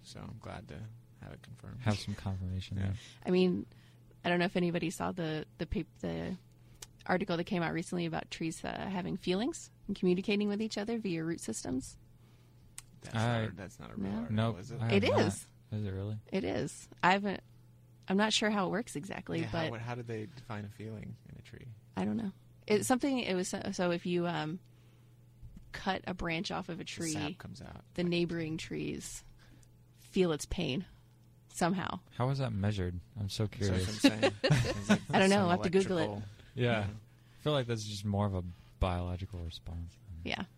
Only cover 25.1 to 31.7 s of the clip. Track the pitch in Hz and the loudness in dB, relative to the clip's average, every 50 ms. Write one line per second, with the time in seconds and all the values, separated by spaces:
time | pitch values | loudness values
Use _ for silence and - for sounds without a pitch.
25.1 | - - - - - - - - - - - - - - - 202 190 - - - | -20 -20 -20 -20 -20 -18 -18 -16 -16 -16 -18 -14 -12 -6 -2 -2 -2 -2 -2 -6
26.1 | 185 180 - 175 165 160 208 - 180 160 - - 170 160 151 156 - - 170 165 | -6 -4 -2 -2 -2 -2 -2 -2 -4 -4 -4 -4 -8 -8 -8 -10 -6 -6 -4 -4
27.1 | 151 151 151 151 190 - - - - - - - - - - - - - 175 175 | -2 -2 -2 -4 -6 -8 -10 -12 -12 -12 -12 -14 -14 -16 -18 -12 -4 -2 0 2
28.1 | 170 175 175 160 165 170 165 156 160 160 - - - 151 151 151 147 - - - | 4 2 2 2 0 -2 -4 -4 -4 -6 -6 -6 -6 -4 -4 -4 -6 -6 -8 -10
29.1 | - - - - - - - - - - - - - - - - - - - - | -12 -12 -14 -16 -20 -20 -20 -20 -20 -20 -20 -20 -20 -20 -20 -20 -20 -20 -20 -2
30.1 | - 202 180 175 160 147 - - - - 170 151 127 196 180 - - - - - | 4 4 4 6 4 0 0 -4 -2 -2 0 0 0 -2 -4 -6 -12 -20 -20 -20
31.1 | - - - - - - - - - - 190 170 | -20 -20 -20 -20 -20 -20 -20 -16 -4 0 2 2